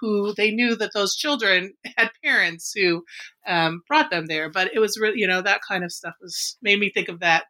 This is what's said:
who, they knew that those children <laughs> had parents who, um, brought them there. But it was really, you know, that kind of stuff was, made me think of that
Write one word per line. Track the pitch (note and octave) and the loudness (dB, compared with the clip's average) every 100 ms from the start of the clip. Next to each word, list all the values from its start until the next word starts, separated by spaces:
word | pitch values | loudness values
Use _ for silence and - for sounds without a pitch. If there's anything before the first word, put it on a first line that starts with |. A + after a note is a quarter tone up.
who, | A3 G#3 G3+ | 0 0 0
they | G3+ G#3+ | 0 0
knew | A3 A#3+ A3+ | 2 2 0
that | G#3 | -2
those | G#3+ G3 - | 0 0 0
children | D4+ D4 G3+ F#3 F#3+ - | -2 0 2 2 0 -8
<laughs> | - - | -8 -2
had | A3+ - | -2 -2
parents | D4+ A#3+ F3+ E3+ - | 0 2 2 -2 -8
who, | G#3+ F3+ E3+ E3+ - - _ - | 0 2 2 -4 -16 -18 _ -2
um, | F3 E3 E3+ - | 2 2 0 0
brought | D4+ D4+ | 0 2
them | F3 D#3+ | 0 -2
there. | D#3 D#3 | -4 -4
But | F#3 F#3+ | -2 0
it | A3 | 2
was | G#3+ G#3 | 0 2
really, | G#3+ A3 | 0 0
you | F#3+ | 0
know, | F#3 | 2
that | F#3+ G3+ - | 2 0 -2
kind | F#3+ | -6
of | F3 | -6
stuff | - E3+ - | -10 -12 -14
was, | F3+ - - - | -12 -8 -8 -4
made | G#3 G3+ | 0 2
me | G3+ | 2
think | G#3 F3+ | -2 -4
of | E3+ | -2
that | F3 E3 - | 2 2 0